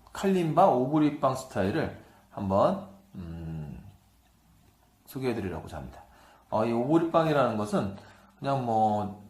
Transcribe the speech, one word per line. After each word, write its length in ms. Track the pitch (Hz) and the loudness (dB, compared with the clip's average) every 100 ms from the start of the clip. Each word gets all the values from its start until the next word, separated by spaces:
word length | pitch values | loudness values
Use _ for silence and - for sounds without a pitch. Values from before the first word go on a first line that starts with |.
| - | -18
칼림바 540 | - 196 185 165 151 190 | -4 0 2 2 6 6
오브리빵 720 | 123 131 156 151 - 135 127 | 6 2 2 2 2 -2 -2
스타일을 600 | - 113 95 156 110 - - - _ | -6 -2 0 0 -4 -8 -18 -20 _
한번, 560 | - 98 95 139 190 - - _ | -8 0 4 4 2 -8 -20 _
음, 680 | - 85 82 82 80 73 62 101 - _ _ _ _ _ _ _ _ _ _ - | -14 -12 -10 -10 -8 -10 -12 -16 -20 _ _ _ _ _ _ _ _ _ _ -14
소개해드리려고자 680 | 139 131 110 95 80 78 78 | -6 -4 -2 -4 -8 -10 -12
합니다. 260 | 65 - - - - - _ | -12 -16 -20 -20 -20 -20 _
어, 140 | 107 | -2
이 80 | 123 | 0
오브리빵이라는 840 | 117 127 165 165 170 160 147 123 110 | 0 2 2 2 2 2 2 2 0
것은 360 | 104 190 101 95 - - - - | -2 -2 -4 -6 -16 -20 -20 -10
그냥 260 | 139 135 123 | -4 -2 0
뭐 560 | 110 110 104 104 98 - | 2 2 0 -4 -10 -18